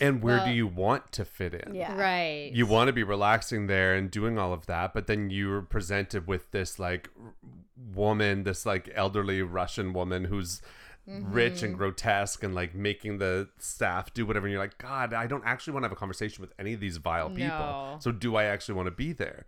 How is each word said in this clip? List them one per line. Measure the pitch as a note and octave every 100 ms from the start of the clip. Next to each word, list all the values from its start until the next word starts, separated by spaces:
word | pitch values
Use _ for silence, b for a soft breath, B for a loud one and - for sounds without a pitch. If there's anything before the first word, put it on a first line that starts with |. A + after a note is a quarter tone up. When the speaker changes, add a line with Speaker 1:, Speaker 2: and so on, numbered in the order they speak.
Speaker 1:
And | C#3+ C3
where | A2+ B2
Speaker 2:
Well | B2+
Speaker 1:
do |
you | A#2+ A2
want | F2 G2 C3 -
to | - G2
fit | - F2+
in? | F2 -
Speaker 3:
Yeah. | F#3+ E3+
Speaker 2:
Right. | F#3+ G3 F3+ E3+ D3+ C#3+
Speaker 1:
You | A#2+ A#2
wanna | A2 B2
be | A#2+
relaxing | G2+ G2+ G2+ A2 - A2+ G2+
there | G2 F#2
and | F#2+ F#2+
doing | G2+ A2 A2+
all | F#2
of | F2+ -
that, | E2+ F#2
but | A2 G2+
then | G#2+ G2+
you're | F#2+ G2 G2+
presented | F#2 G#2+ F2+ G2+ G2 G#2 F2
with | F#2 -
this, | G#2 F#2 -
like, | F2+ F2+ - -
r-, | A2+ - - G#2 - - B2
woman, | F#2+ G#2 G#2+ G#2 G2
this, | G2 F#2 -
like, | F#2+ -
elderly | - G2 G2+ G2 F#2+
Russian | F#2 F2+ F2+ - F#2+
woman | F2+ F2+ F2+
who's | F#2 G2 F2 F2+ B B B B -
rich | G2+ F#2+ A2 A#2+ -
and | A2
Speaker 2:
Mm-hmm. | F2+
Speaker 1:
grotesque | G2 F#2+ A#2 G2+ G2+ -
and, | G2+
like, | F#2 F2+
making | F2+ G2+ G2+ G#2+ G2+
the | F#2+ F#2 G2 -
staff | - - G#2 F2+ -
do | - A2
whatever. | G#2+ G2
And |
you're | G2
like, | G2 -
"God, | B2 C3+ B2
I | A2+ A#2+
don't | C#3
actually | A2 B2+ -
wanna | C#3 A#2
have |
a | F#2+
conversation | G2 F#2 G#2+ -
with | F#2+ -
any | G2
of | A2+
these | G2+ E2
vile | D#2 E2 D#2+
people. | F#3 -
Speaker 2:
No. | D#3 D3+ C#3 C3+ D3+
Speaker 1:
So | A#2+
do | A#2 A#2+ A2
I |
actually | G#2+ G2+ - F#2+
wanna | F#2
be | E2+ D3
there?" | E3+ G2+ -